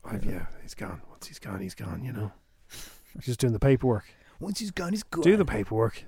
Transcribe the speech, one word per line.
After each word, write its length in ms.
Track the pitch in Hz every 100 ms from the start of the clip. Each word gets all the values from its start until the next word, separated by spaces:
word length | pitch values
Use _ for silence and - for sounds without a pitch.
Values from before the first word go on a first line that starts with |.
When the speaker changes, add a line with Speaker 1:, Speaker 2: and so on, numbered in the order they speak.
Speaker 1:
I've, 220 | - 107 -
yeah, 220 | 90 82 -
he's 140 | - -
gone. 260 | 95 85 -
Once 180 | - -
he's 120 | -
gone, 220 | - 95
he's 120 | 95 -
gone, 280 | 101 90
you 80 | 127
know. 220 | 120 104 - _ _ -
<laughs> 440 | - - - - -
He's 120 | -
just 120 | 120
doing 140 | 127
the 60 | 110
paperwork. 440 | 139 131 127 110 - - - -
Speaker 2:
Once 180 | 196 202
he's 120 | 214
gone, 200 | 185 175
he's 120 | 208
gone. 200 | - 170
Speaker 1:
Do 140 | 165 208
the 80 | 170
paperwork. 580 | 110 101 110 110 -